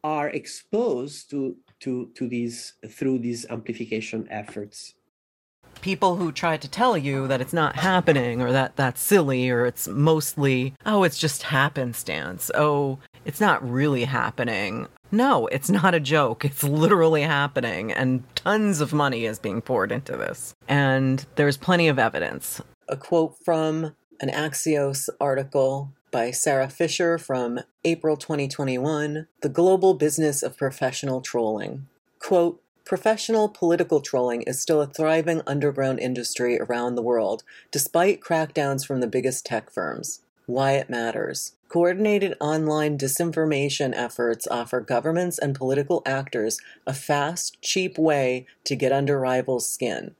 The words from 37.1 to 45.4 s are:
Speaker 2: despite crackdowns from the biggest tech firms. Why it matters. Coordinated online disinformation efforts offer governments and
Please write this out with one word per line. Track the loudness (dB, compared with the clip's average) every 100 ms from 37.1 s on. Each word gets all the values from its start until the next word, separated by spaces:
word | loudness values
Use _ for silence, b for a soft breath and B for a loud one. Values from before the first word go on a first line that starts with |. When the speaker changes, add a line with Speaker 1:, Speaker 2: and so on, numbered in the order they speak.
| 2 2 -2 B B B
Speaker 2:
despite | -4 0 2 4 2
crackdowns | 0 0 0 0 0 -2 -2
from | -2
the | 0
biggest | 0 0 -4
tech | -4 -6 -6
firms. | -6 -4 -6 -10 -12 _ _ -6
Why | 0 2
it | 2 0
matters. | -4 -2 -4 -6 -6 -10 _ _
Coordinated | 2 2 4 2 2 0 -2
online | -2 0 0 2 0 0
disinformation | -2 0 -2 0 0 2 0 0 -2 -2
efforts | -6 -2 -2 0 -2
offer | -4 -2 -4
governments | 0 0 2 0 -2
and | -2